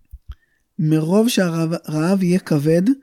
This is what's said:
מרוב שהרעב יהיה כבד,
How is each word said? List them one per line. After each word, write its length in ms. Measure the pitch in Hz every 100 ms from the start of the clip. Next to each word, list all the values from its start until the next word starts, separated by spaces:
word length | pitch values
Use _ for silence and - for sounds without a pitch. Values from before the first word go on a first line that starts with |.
| - - - - _ _ _ -
מרוב 500 | 156 156 156 196 233
שהרעב 960 | 226 180 165 160 170 - 156 165 196
יהיה 160 | 180 180
כבד, 420 | - 151 147 170 196 269